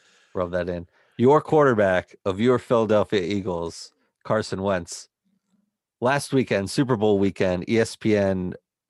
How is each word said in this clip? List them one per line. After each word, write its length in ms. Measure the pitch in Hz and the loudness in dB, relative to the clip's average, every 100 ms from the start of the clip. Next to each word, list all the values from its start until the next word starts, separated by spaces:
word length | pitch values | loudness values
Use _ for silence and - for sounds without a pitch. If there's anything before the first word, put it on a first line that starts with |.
| _ _ _ | _ _ _
rub 160 | 98 90 | -8 -6
that 180 | 90 87 | -4 -4
in. 180 | 87 87 _ _ - | -6 -10 _ _ 0
Your 240 | 120 139 | 4 4
quarterback 760 | - 156 143 113 98 92 - - | 4 2 4 4 2 2 -2 -8
of 160 | 101 95 | -6 -2
your 180 | 117 123 | 0 0
Philadelphia 640 | - 120 107 107 95 107 | 0 0 2 2 2 -2
Eagles, 680 | 85 101 98 85 85 - - _ _ _ | -2 -4 -4 -6 -6 -10 -18 _ _ _
Carson 380 | - 110 107 95 | -4 -4 -4 -6
Wentz, 460 | 98 92 87 - - _ _ _ _ _ _ _ _ - | -4 -4 -6 -14 -18 _ _ _ _ _ _ _ _ -6
last 320 | 120 139 - | -2 -2 0
weekend, 380 | 135 117 104 98 | -2 0 0 -2
Super 260 | - 131 120 | -2 0 0
Bowl 220 | 107 101 | 2 2
weekend, 500 | 98 - 95 90 - | 2 0 -2 -2 -2
E 100 | 113 | 0
S 160 | 110 | 0
P 220 | - 110 104 | -2 0 0
N, 380 | 98 95 90 - _ _ - | 2 -2 -4 -10 _ _ -16